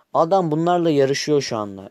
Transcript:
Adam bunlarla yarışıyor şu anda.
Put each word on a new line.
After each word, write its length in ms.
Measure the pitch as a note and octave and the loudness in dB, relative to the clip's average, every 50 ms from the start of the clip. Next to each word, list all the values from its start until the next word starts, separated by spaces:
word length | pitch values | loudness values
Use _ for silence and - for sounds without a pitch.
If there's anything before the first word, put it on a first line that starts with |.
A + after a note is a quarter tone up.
| _ _ - | _ _ 0
Adam 360 | C#3 E3 E3 G3 F#3+ F#3 D#3+ | 0 2 2 2 2 2 0
bunlarla 400 | D3 D#3 E3 F3 F3+ F3 E3+ E3+ | -2 0 0 0 0 2 2 2
yarışıyor 500 | D3+ C#3+ C3+ C3 C#3 - - D3+ D3+ C#3+ C#3 | 2 2 2 2 0 -2 -2 0 0 0 0
şu 140 | - B2+ | -2 -4
anda. 340 | A2 G#2 G2+ G2 F#2+ F#2+ G2+ | -6 -6 -6 -10 -14 -16 -8